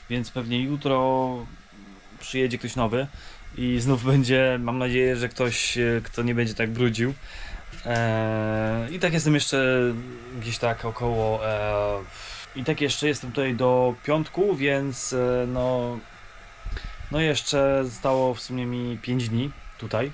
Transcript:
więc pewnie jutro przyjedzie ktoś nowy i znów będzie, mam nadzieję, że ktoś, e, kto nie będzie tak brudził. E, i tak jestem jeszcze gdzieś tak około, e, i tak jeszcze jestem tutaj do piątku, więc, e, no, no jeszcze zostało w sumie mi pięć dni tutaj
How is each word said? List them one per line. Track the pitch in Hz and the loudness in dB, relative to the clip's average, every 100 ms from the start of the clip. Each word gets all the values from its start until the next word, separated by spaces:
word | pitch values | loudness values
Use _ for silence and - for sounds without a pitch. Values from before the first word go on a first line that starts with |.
| - | -6
więc | 123 113 | -6 -4
pewnie | 131 117 123 | -6 -4 -2
jutro | 131 143 143 131 131 131 131 123 117 - - - - - - - | -2 -2 0 2 4 2 0 -4 -10 -16 -20 -20 -20 -20 -20 -16
przyjedzie | - 131 127 117 | -6 0 0 0
ktoś | 120 127 | -4 0
nowy | 113 120 139 - - - - - | 0 0 -2 -8 -16 -16 -14 -4
i | 123 123 | -2 0
znów | 120 131 | 2 2
będzie, | 123 139 123 131 131 127 | 4 4 6 6 6 2
mam | 120 123 | 0 0
nadzieję, | 127 123 127 127 | 2 4 4 2
że | 120 | -2
ktoś, | - 123 113 - 123 | 0 0 0 -2 0
e, | 120 113 | 2 2
kto | 113 - | -2 -2
nie | 120 120 | 0 2
będzie | 113 | 0
tak | 107 113 | 0 -2
brudził. | 113 123 110 127 139 - - - - - - - | 2 2 2 0 -2 -10 -12 -10 -12 -12 -10 -2
E, | 117 113 110 110 110 110 110 110 113 117 | 0 2 2 0 0 0 0 0 -2 -4
i | 175 | -2
tak | 180 | 0
jestem | 165 156 147 | 2 4 2
jeszcze | - 139 131 127 123 117 123 - - 127 | 2 2 4 4 2 0 -6 -12 -12 -10
gdzieś | 113 113 | -8 -2
tak | 120 113 117 | -2 -2 -4
około, | 110 120 113 110 110 110 | -2 -2 0 2 0 0
e, | 107 104 104 104 101 98 - - - - 135 | 0 0 0 0 -2 -6 -14 -14 -14 -12 -6
i | |
tak | 131 151 | -2 0
jeszcze | 143 - 151 | 0 0 0
jestem | 135 123 | -2 -4
tutaj | 117 131 120 | -2 0 2
do | 127 127 127 120 | 4 6 4 2
piątku, | - 151 151 - 202 160 | 0 0 0 0 2 2
więc, | 139 139 139 131 - | 2 2 0 -4 -2
e, | 127 123 123 123 | 0 2 2 0
no, | 127 127 127 120 120 110 - - - - - - - - - - | 0 0 0 -2 -6 -12 -20 -20 -20 -20 -12 -8 -8 -8 -12 -4
no | 147 | 0
jeszcze | 160 135 - 143 139 135 131 | 2 2 0 4 4 4 0
zostało | 113 139 131 131 | -2 2 4 2
w | 120 | 0
sumie | - 127 123 | -4 -4 -4
mi | 123 123 113 | -4 -4 -6
pięć | 123 127 117 | -2 -2 0
dni | 117 139 - - - | 0 -2 -6 -16 -12
tutaj | 113 110 139 | -4 -2 -2